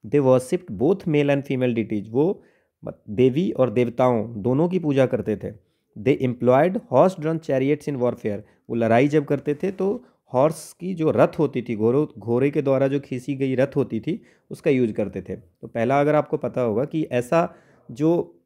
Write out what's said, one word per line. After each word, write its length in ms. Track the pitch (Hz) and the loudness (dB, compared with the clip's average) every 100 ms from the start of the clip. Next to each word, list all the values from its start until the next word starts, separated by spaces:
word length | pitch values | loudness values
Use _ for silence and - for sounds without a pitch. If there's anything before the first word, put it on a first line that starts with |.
| 107 | 0
They 140 | 147 | 2
worshipped 600 | 131 127 123 175 - 95 | 4 4 2 -6 -6 -2
both 220 | 139 190 175 | 0 0 0
male 220 | 147 143 139 | 0 2 0
and 120 | 131 | -2
female 260 | 131 127 | -2 0
deities, 360 | 113 107 107 107 | 0 -2 -6 -2
वो 340 | 120 165 - _ _ _ _ - - - | 0 0 -2 _ _ _ _ -16 -14 -8
देवी 420 | 101 131 127 190 | 2 2 2 -2
और 180 | - 123 | 0 0
देवताओं 720 | 107 120 120 127 117 110 113 | 2 -2 2 2 2 -4 -6
दोनों 280 | 98 135 175 | -2 0 0
की 100 | 180 | 0
पूजा 260 | 156 139 127 | 0 2 2
करते 320 | 120 104 101 | 0 -4 -4
थे। 280 | 98 110 _ _ _ - | -6 -14 _ _ _ -4
They 220 | 104 - | 0 0
employed 520 | 127 117 120 131 170 | 0 0 4 4 2
horse 460 | 202 - 127 185 185 | -2 0 4 4 2
drawn 200 | 151 165 | -4 -4
chariots 500 | 160 135 135 147 - | -2 -2 0 -2 -4
in 100 | 139 | -2
warfare, 400 | 120 117 110 104 - _ - | -2 -2 -6 -6 -12 _ -8
वो 60 | 120 | -2
लड़ाई 320 | 113 117 143 | 2 4 4
जब 180 | 156 143 | 2 0
करते 300 | 143 147 143 | -4 -2 -4
थे 160 | 185 | -6
तो 340 | 190 190 240 _ _ _ | -4 -4 -4 _ _ _
हॉर्स 400 | 127 151 160 - | 2 2 0 -14
की 200 | - 180 | -10 -8
जो 180 | 175 156 | -2 0
रथ 280 | 110 160 165 | 4 2 2
होती 220 | 143 127 | -2 -2
थी, 140 | 117 107 | -6 0
घोड़ों, 440 | 110 131 151 - | 2 2 -2 -6
घोड़े 320 | 104 120 143 | -4 0 0
के 100 | 151 | 0
द्वारा 260 | 135 131 135 | 0 2 0
जो 120 | 139 | -2
खींची 360 | - 131 131 135 | -6 -10 -6 -4
गई 200 | 135 127 | -2 0
रथ 120 | 139 143 | 0 0
होती 240 | 117 113 | -2 -4
थी 240 | 131 202 - _ _ | -4 -6 -10 _ _
उसका 220 | - 170 | -4 0
यूज़ 200 | 131 117 | 2 2
करते 300 | 107 101 98 | 0 -6 -6
थे। 140 | 90 95 | -10 -12
तो 320 | - _ 117 | -14 _ -10
पहला 340 | 117 117 139 | -4 0 2
अगर 140 | 147 151 | 2 2
आपको 220 | 143 156 | 0 -6
पता 240 | 120 123 | -4 -2
होगा 240 | 120 104 143 | -2 -2 -2
कि 180 | 160 | -4
ऐसा 520 | 156 123 120 165 175 - _ _ - | -2 -4 0 0 0 -6 _ _ -20
जो 500 | 123 156 170 - _ | -2 0 0 -2 _